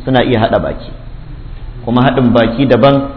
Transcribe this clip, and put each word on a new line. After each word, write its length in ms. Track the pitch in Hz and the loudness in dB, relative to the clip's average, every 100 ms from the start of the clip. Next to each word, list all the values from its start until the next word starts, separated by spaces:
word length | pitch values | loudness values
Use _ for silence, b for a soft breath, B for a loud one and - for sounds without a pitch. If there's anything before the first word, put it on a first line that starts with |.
| - | -2
suna 180 | 127 | 0
iya 160 | 120 117 | 2 2
haɗa 200 | 107 107 | 2 2
baki. 280 | 78 - - - - - - - - - - - | -2 -6 -12 -14 -14 -16 -14 -14 -14 -14 -14 -10
Kuma 180 | - 123 | -2 0
haɗin 300 | 127 131 123 | 2 2 2
baki 340 | 117 110 113 135 | 4 2 0 2
daban 360 | 120 135 139 135 | 4 4 4 0